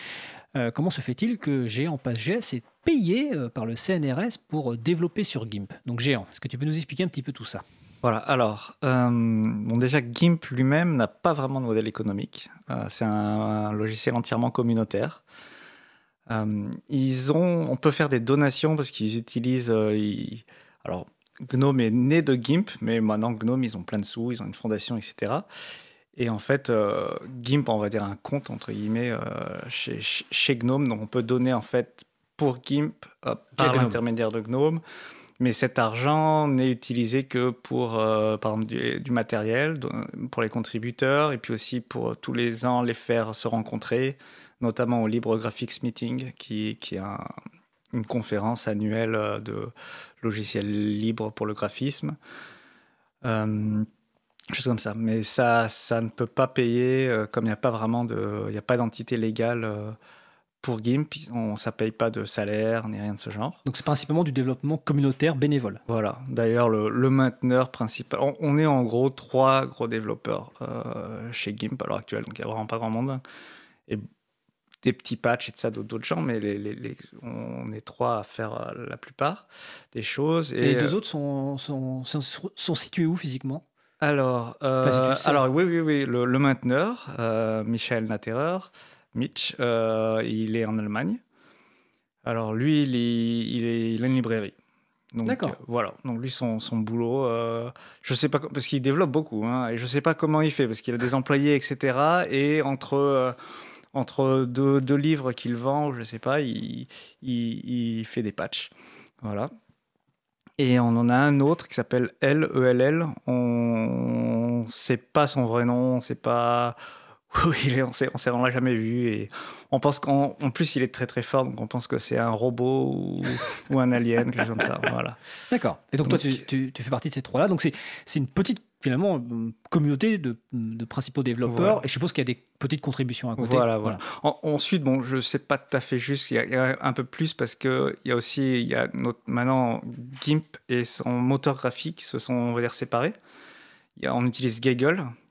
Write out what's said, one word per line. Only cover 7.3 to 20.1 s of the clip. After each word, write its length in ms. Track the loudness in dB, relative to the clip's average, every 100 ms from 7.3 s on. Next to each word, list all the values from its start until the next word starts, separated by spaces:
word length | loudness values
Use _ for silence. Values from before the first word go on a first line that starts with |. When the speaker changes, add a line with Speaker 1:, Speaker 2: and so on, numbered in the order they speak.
Speaker 1:
tout 140 | -8 -8
ça ? 180 | -10 -12 -20 -20 -2
Speaker 2:
Voilà, 160 | 2 2
alors, 560 | 2 4 4 0 -10 -4
euh, 260 | 2 4 4
bon, 680 | 4 4 4 2 0 0 2
déjà, 240 | 4 2
gimp 420 | 2 4 4 4 0
lui-même 500 | 2 4 4 4 2
n'a 100 | 2
pas 240 | 0 0
vraiment 300 | 0 -2 -2
de 40 | 0
modèle 220 | 0 0
économique. 600 | -2 -4 -4 -6 -10 -18 -16 -8
Euh, 140 | -6 -4
c'est 160 | -2 0
un, 60 |
un 600 | 0 0 0 0 -2 -2
logiciel 440 | -2 -2 -2 -2 0
entièrement 360 | 0 0 0
communautaire. 720 | 0 0 2 0 -2 -4 -6 _ -20 -20 -20 -20 -20 -20 _ _ _ -6
Euh, 400 | -2 -2 -2 -4 -8 -4
ils 420 | 0 2 0 2
ont, 400 | 2 4 2 0
on 60 | 2
peut 140 | 2
faire 180 | 4 2
des 100 | 2
donations 560 | 4 4 4 4 2 2
parce 160 | -2
qu'ils 260 | -2 -2 -2
utilisent, 540 | -4 -2 0 0 2
euh, 240 | 2 2 2
ils... 480 | 0